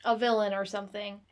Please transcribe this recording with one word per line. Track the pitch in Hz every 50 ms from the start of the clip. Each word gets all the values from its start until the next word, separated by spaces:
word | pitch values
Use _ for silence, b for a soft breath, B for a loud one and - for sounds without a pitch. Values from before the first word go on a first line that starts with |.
| -
a | 226 233
villain | 220 240 240 226 214 214 202 196
or | 196 196
something, | 190 - 202 202 196 - 208 208 202 202 202 - _